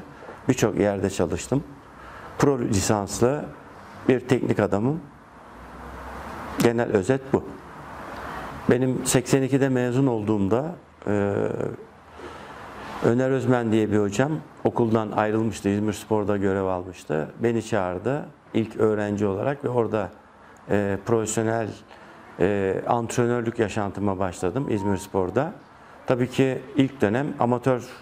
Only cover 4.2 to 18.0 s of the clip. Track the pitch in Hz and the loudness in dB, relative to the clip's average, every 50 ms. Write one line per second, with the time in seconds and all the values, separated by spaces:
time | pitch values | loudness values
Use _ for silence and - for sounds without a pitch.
4.2 | - - 131 117 - 120 113 - 104 92 98 101 113 135 156 170 - - - - | 4 2 2 2 2 2 2 2 2 2 2 2 2 0 -2 -2 -6 -12 -18 -20
5.2 | - - - - - - - - - - - - - - - - - - - - | -20 -20 -20 -20 -20 -20 -20 -20 -18 -18 -18 -16 -16 -16 -14 -14 -14 -14 -14 -14
6.2 | - - - - - - - - - 117 117 117 117 - 107 101 90 - 131 135 | -14 -12 -12 -12 -12 -8 0 2 2 4 4 2 2 2 2 2 4 2 0 0
7.2 | - - - 190 - - - - - - - - - - - - - - - - | 0 0 0 0 0 -4 -12 -16 -16 -18 -18 -18 -16 -16 -14 -14 -14 -14 -14 -12
8.2 | - - - - - - - - - - 127 123 131 131 123 - - - - 127 | -12 -12 -12 -12 -12 -12 -12 -2 2 4 4 4 4 2 0 0 0 2 2 2
9.2 | 120 - 139 135 131 123 135 131 139 135 127 123 123 123 120 131 139 131 117 110 | 4 4 2 2 4 2 2 2 4 2 2 2 2 2 2 2 4 4 2 2
10.2 | 104 104 110 101 98 95 107 123 151 170 175 - - - - - - - 104 101 | 2 2 2 2 2 2 2 2 0 -2 -6 -10 -16 -20 -20 -6 -2 0 0 2
11.2 | 101 101 101 107 107 107 - - 110 107 113 - - - - - - - - - | 2 0 0 0 0 -2 -2 -4 -6 -6 -6 -10 -14 -18 -20 -20 -20 -20 -18 -18
12.2 | - - - - - - - - - - - - - - - - - 117 117 127 | -16 -16 -16 -16 -16 -16 -16 -16 -16 -16 -16 -14 -14 -12 -6 0 2 2 4 4
13.2 | 131 131 135 131 113 117 127 120 117 110 110 110 107 98 104 107 104 101 101 - | 2 2 2 2 2 2 2 2 2 2 4 4 4 4 4 2 2 2 2 2
14.2 | 135 151 156 151 - - - - - 117 - 131 117 113 110 113 107 104 - 104 | 2 2 0 -4 -6 -10 -6 -2 -2 0 2 2 2 4 4 2 2 0 2 2
15.2 | 107 110 107 110 110 110 95 - - 101 101 104 107 107 101 - - - 110 107 | 2 4 2 2 0 0 -2 -2 0 0 2 2 0 -2 -2 -4 -2 0 0 0
16.2 | 101 98 104 98 98 98 95 98 95 95 92 90 92 92 87 - - - 147 78 | 2 0 0 2 2 2 2 0 0 0 -2 -2 -4 -8 -12 -12 -6 -4 -2 -2
17.2 | 73 - - - 117 120 117 113 104 - 113 101 90 90 90 92 | -2 -4 -4 -2 0 0 0 0 -2 0 0 0 0 0 -2 -2